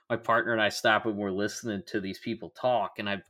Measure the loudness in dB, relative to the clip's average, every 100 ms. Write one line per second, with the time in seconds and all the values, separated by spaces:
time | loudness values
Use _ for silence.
0 | _ -4 2 2 4 2 2 4 4 4
1 | 2 -2 -2 0 -2 -2 -6 -6 -4 -6
2 | -4 -6 -6 -6 -8 -4 0 2 0 -4
3 | -4 -4